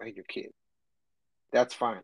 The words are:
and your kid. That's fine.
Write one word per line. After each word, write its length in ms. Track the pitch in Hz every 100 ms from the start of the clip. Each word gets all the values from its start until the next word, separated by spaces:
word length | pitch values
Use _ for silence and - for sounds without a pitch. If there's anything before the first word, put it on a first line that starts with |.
and 140 | 110 95
your 80 |
kid. 260 | 92 - - - _ _ _ _ _ _ _ _ _
That's 220 | 120 123
fine. 260 | - 120 98